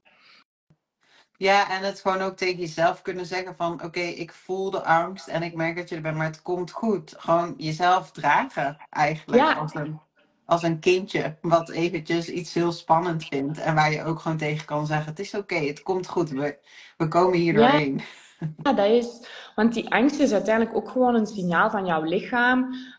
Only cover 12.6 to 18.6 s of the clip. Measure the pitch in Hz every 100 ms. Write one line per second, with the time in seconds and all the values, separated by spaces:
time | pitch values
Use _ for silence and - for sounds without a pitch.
12.6 | 170 165 - 160 180 160 - 139 139 151
13.6 | 160 156 151 151 151 160 165 160 151 151
14.6 | - 151 151 151 156 156 196 208 202 175
15.6 | 147 147 - 185 180 185 147 131 147 -
16.6 | _ - - - 156 170 185 175 170 202
17.6 | 240 294 143 139 - - - - 160 -